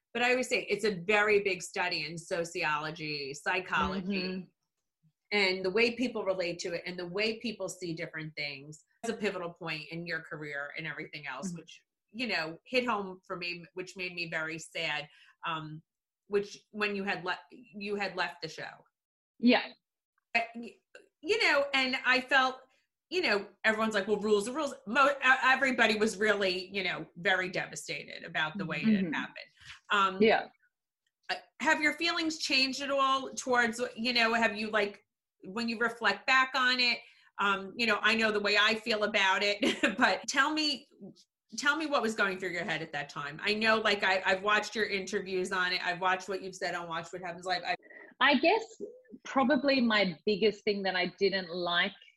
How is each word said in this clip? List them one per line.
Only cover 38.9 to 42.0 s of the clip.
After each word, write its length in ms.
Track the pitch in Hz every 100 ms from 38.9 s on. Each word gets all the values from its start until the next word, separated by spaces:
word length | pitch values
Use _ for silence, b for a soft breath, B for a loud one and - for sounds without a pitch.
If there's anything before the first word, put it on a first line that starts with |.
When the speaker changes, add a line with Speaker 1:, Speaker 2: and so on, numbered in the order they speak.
| 214
Speaker 1:
about 380 | 208 214 190 196
it, 140 | 202 -
<laughs> 360 | - - 277 196
but 280 | 233 - 226
tell 240 | 277 285
me, 340 | 311 302 269 - _ 196 - _ _ _ 220
tell 180 | 277
me 100 | 302
what 160 | 302 277